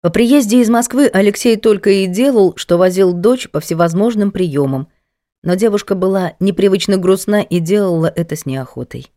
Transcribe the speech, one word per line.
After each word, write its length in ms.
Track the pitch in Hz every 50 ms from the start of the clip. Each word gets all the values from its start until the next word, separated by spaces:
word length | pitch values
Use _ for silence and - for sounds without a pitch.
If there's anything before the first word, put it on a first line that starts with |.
По 100 | _ 175
приезде 500 | 165 202 233 233 269 294 262 202 214 247
из 80 | 247 220
Москвы 400 | 233 233 247 - - 247 294 254
Алексей 480 | - 196 196 208 202 - - 247 226
только 340 | 214 - 226 214 196 - 208
и 160 | 196 196 190
делал, 480 | 190 180 196 247 277 269 226 196 180 -
что 200 | - - - 175
возил 360 | 170 185 185 180 185 196 185 180
дочь 380 | 175 175 214 254 254 - -
по 100 | - 151
всевозможным 720 | 156 - 170 160 170 170 165 180 208 233 233 214 202 202
приёмам, 580 | 196 185 185 175 139 143 143 135 135 131 131 - _ _ _ _ _ _ _ _ _ _ _
но 120 | 165 180
девушка 400 | 185 214 226 202 208 - - 202
была 400 | 185 180 185 190 196 185 165 - _
непривычно 580 | 185 196 196 - 196 202 190 196 - - 196 190
грустна 440 | 180 180 190 190 - - 208 208 196
и 160 | - 180 175
делала 540 | 170 160 196 208 202 190 170 165 160 156 -
это 220 | - 170 165 151
с 100 | 156 -
неохотой. 640 | - 131 135 131 - - 123 123 - - 123 131 - _